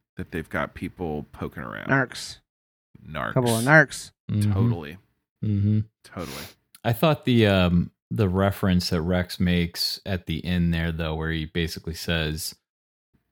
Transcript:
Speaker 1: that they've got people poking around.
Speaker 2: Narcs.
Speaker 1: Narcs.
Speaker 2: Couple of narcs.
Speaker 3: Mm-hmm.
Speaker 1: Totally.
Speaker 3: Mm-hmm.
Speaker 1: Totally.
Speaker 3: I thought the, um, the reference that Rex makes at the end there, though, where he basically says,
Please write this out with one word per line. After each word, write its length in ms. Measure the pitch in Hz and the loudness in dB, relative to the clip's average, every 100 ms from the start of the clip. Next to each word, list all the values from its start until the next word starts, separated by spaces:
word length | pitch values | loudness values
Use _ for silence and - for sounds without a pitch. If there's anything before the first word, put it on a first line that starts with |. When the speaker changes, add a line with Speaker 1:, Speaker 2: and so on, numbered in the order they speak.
| _ - | _ -14
Speaker 1:
that 160 | 90 | -10
they've 180 | 82 80 | -8 -6
got 240 | 87 71 | -6 -6
people 520 | - 90 - 87 76 65 | -8 -12 -8 -8 -6 -10
poking 320 | - 78 - | -10 -10 -10
around. 260 | 60 52 50 | -12 -10 -2
Speaker 2:
Narcs. 480 | 135 127 - - - _ _ _ _ _ _ - | 0 -2 -8 -16 -18 _ _ _ _ _ _ -12
Speaker 1:
Narcs. 260 | 78 55 | -6 -2
Speaker 2:
Couple 240 | 131 120 113 | 0 0 0
of 60 | 123 | 6
narcs. 460 | 156 139 - - _ - | 6 6 -2 -16 _ -4
Speaker 3:
Mm-hmm. 200 | 107 104 | 0 2
Speaker 1:
Totally. 440 | 95 117 85 73 90 _ _ _ _ | 2 2 0 -6 -14 _ _ _ _
Speaker 3:
Mm-hmm. 360 | 107 101 101 107 107 _ | -4 0 2 2 0 _
Speaker 1:
Totally. 400 | - 98 80 69 82 _ _ - | -18 -12 -12 -12 -16 _ _ -8
Speaker 3:
I 100 | 117 | -4
thought 320 | 117 165 143 - | 0 2 2 2
the, 200 | 120 107 | 6 6
um, 440 | 95 87 87 - _ _ | 6 6 4 0 _ _
the 200 | 113 98 | 0 2
reference 600 | 92 98 98 98 90 - | 4 2 2 2 2 2
that 120 | 90 | -2
Rex 380 | 85 90 87 - | 0 0 -2 -2
makes 600 | 90 87 85 - - - - | 2 2 0 -2 -4 -4 -6
at 200 | 95 - | -6 -4
the 180 | 80 80 | -6 -2
end 280 | 90 85 | 0 2
there, 180 | 82 85 | 0 -2
though, 240 | 80 80 78 | -4 -4 -4
where 160 | 80 | -4
he 140 | 80 78 | -4 -4
basically 480 | 87 80 - - | -4 -4 -6 -10
says, 600 | 80 - 85 76 78 - - _ _ _ _ _ _ _ | -10 -4 -2 -2 -4 -8 -14 _ _ _ _ _ _ _